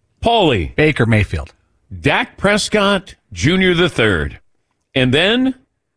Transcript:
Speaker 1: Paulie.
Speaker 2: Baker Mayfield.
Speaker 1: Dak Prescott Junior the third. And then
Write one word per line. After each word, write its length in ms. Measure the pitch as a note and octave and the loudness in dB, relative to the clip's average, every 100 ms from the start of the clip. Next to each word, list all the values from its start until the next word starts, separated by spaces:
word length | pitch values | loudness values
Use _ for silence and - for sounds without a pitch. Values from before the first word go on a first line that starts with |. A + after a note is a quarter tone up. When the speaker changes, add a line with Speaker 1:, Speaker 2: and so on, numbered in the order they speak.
| _ _ | _ _
Speaker 1:
Paulie. 520 | A#3 A#3 E3+ A2 C#2+ - | 0 2 2 0 -2 0
Speaker 2:
Baker 300 | D#3 C#3+ A#2 | 0 2 2
Mayfield. 480 | A2 F#2+ D#2 C2+ _ _ _ _ F2 | 2 0 -6 -10 _ _ _ _ -6
Speaker 1:
Dak 380 | G#2+ F#3 B3 - | -2 -2 -4 -4
Prescott 800 | G3 G#3 - G#3+ G3 G3+ - - _ | -2 0 0 0 0 -2 -6 -20 _
Junior 400 | F2+ C#3+ F#3 F#3 | -4 0 2 2
the 160 | E3+ F3 | 2 0
third. 500 | - A2 E2+ C#2+ - _ _ _ _ _ C3+ | 0 0 0 -4 -8 _ _ _ _ _ -2
And 180 | B2+ | 0
then 400 | C#3 F#3+ A#3+ C4 B3+ _ _ _ | 2 2 0 -2 -4 _ _ _